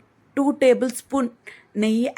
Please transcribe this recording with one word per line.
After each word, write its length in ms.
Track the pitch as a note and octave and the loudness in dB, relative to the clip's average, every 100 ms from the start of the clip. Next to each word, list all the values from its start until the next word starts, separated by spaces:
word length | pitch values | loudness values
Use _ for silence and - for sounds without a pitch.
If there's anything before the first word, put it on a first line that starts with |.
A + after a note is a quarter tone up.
| _ _ _ - | _ _ _ -2
టూ 60 | C#4 C#4 | -2 2
టేబుల్ 300 | C4 G#3+ B3+ A#3+ | 2 4 0 -6
స్పూన్ 280 | - C4+ A#3+ - - - _ G#3 | -6 -4 -4 -8 -20 -20 _ -4
నెయ్యి 260 | A3 A3+ B3 | -2 0 -2